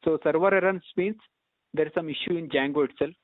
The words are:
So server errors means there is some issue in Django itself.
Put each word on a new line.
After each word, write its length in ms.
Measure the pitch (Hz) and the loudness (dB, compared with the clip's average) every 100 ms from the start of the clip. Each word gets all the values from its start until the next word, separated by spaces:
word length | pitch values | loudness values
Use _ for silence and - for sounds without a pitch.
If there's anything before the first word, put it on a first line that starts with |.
So 140 | - 156 | 0 0
server 300 | - 156 190 | 2 2 2
errors 300 | 190 185 185 - - | 2 2 -2 -6 -4
means 220 | 185 220 _ _ _ _ _ | -4 -4 _ _ _ _ _
there 120 | - 151 | -2 -2
is 40 | |
some 160 | 165 160 | -2 -6
issue 280 | 139 - 175 | -8 -4 -4
in 120 | 160 | -2
Django 400 | 139 139 147 135 | 0 0 0 0
itself. 220 | - 147 175 | 0 -4 -4